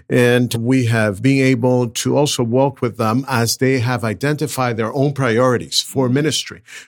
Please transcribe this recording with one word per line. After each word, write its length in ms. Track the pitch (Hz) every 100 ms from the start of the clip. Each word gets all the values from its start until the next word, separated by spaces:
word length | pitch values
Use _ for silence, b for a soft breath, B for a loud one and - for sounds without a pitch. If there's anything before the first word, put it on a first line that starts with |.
| B
and 420 | 127 123 123 123 117
we 300 | 117 131 117
have 360 | 113 107 98
been 220 | 131 135 131
able 440 | 127 127 123 120
to 280 | - 131 127
also 240 | 147 -
walk 400 | 113 123 139 -
with 160 | 123 101
them 280 | 110 120 135
as 300 | 123 117 -
they 200 | 131 131
have 260 | 120 120
identified 720 | 110 98 139 151 147 - 123 113
their 160 | 110
own 220 | 139 143
priorities 680 | 139 131 113 127 117 80 -
for 260 | - 135 127
ministry, 540 | 131 151 - - 95 - B